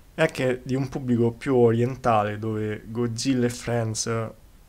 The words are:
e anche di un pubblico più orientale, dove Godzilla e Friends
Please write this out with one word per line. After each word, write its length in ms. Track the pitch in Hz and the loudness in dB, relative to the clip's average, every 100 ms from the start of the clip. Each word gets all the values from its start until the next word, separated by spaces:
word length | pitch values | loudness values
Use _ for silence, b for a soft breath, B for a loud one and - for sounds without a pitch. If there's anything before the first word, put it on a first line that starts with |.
| - | -14
e 80 | - | -2
anche 400 | 160 - 131 123 | 0 0 -2 -2
di 100 | - | -2
un 140 | 127 139 | -4 -2
pubblico 440 | 156 127 117 117 | -4 0 2 2
più 240 | 117 - 131 | 0 0 4
orientale, 840 | 117 117 120 127 123 110 104 104 | 6 4 0 0 2 2 2 -2
dove 460 | 110 107 107 104 - | -4 -4 -4 -6 -8
Godzilla 580 | 113 120 113 135 127 | -4 -4 -2 0 2
e 60 | 120 | 0
Friends 800 | 120 - 120 110 110 - 113 110 - - - | -2 -4 -2 -2 -4 -4 -4 -6 -10 -20 -20